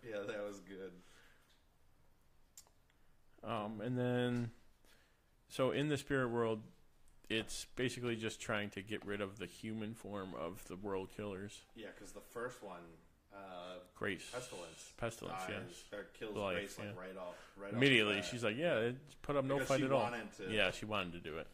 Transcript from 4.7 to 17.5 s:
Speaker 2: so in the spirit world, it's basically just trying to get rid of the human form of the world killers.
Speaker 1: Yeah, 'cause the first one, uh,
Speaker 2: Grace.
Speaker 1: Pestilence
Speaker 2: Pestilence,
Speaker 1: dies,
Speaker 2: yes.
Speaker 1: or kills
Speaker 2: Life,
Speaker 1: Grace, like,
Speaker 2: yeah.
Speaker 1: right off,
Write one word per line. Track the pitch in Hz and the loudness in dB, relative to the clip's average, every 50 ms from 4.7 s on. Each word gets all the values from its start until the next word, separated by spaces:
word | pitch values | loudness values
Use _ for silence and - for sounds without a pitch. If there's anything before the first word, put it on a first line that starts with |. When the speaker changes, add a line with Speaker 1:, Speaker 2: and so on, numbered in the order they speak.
| - _ - - - - - _ _ _ _ _ _ _ _ _ | -20 _ -20 -20 -20 -20 -20 _ _ _ _ _ _ _ _ _
Speaker 2:
so | - - 131 127 | -2 2 2 4
in | 85 110 143 151 | 4 4 4 4
the | 147 135 | 2 0
spirit | - - 143 135 131 120 | 2 2 2 4 4 4
world, | 117 120 117 113 113 110 110 - - - - - - - - - - - - - | 4 4 4 4 2 0 -2 -10 -18 -20 -20 -20 -20 -20 -20 -20 -20 -20 -4 0
it's | 107 113 110 - - - - - - | 0 2 2 0 -4 -6 -8 -8 -2
basically | - 123 131 127 127 120 123 117 | 0 0 0 0 0 0 0 0
just | 110 110 110 - - | 2 0 -2 -2 -2
trying | - - 113 104 104 104 | -2 0 0 2 2 0
to | - 101 | -4 -6
get | 95 107 107 - - | -6 -4 -6 -4 -2
rid | 95 101 101 | -2 -2 0
of | 104 98 98 - | 0 -2 -2 -6
the | 98 | -8
human | 87 - - - 110 110 110 107 107 117 | -8 -8 -8 -6 -6 -4 -4 -4 -4 -6
form | - - 101 101 101 95 95 85 60 | -8 -8 -6 -6 -4 -4 -4 -4 -4
of | 78 85 90 117 - - | -4 -4 -4 -6 -10 -10
the | - 90 | -10 -6
world | 101 101 98 95 95 95 - | -2 -2 0 0 -2 -4 -6
killers. | - 104 104 98 92 98 104 - - - - - | -6 -6 -4 -4 -4 -6 -8 -10 -12 -18 -18 -16
Speaker 1:
Yeah, | 117 107 98 - - | -14 -12 -12 -12 -14
'cause | 107 95 | -16 -14
the | - 101 | -14 -14
first | - - - 120 - 127 - - - | -16 -10 -6 -4 -4 -4 -6 -8 -10
one, | 98 90 87 87 85 82 80 - - - _ _ _ 101 | -10 -10 -10 -12 -16 -18 -20 -20 -20 -20 _ _ _ -14
uh, | 98 95 95 92 90 87 90 92 90 90 - - | -14 -12 -10 -10 -10 -8 -8 -10 -12 -12 -16 -10
Speaker 2:
Grace. | - - 104 95 80 - - | -4 -2 -2 -2 -2 -6 -8
Speaker 1:
Pestilence | - - - - - 90 87 82 80 - - - - - | -8 -8 -8 -6 -10 -10 -10 -12 -12 -14 -16 -16 -8 -4
Speaker 2:
Pestilence, | - 117 - - - - 101 95 92 | -2 -2 -2 -4 -6 -6 -4 -4 -2
Speaker 1:
dies, | 95 98 104 - - | -2 -4 -4 -4 -8
Speaker 2:
yes. | - - - - - 104 | -12 -14 -14 -10 -10 -10
Speaker 1:
or | 98 - - - | -10 -10 -10 -8
kills | 120 110 104 | -6 -4 -2
Speaker 2:
Life, | 107 101 98 92 | 0 2 2 2
Speaker 1:
Grace, | 101 101 98 - - | 0 0 -4 -6 -8
like, | 101 104 | -6 -6
Speaker 2:
yeah. | 98 90 | -6 -6
Speaker 1:
right | 92 92 92 95 | -8 -10 -8 -8
off, | 92 87 87 - - - | -8 -8 -8 -12 -16 -18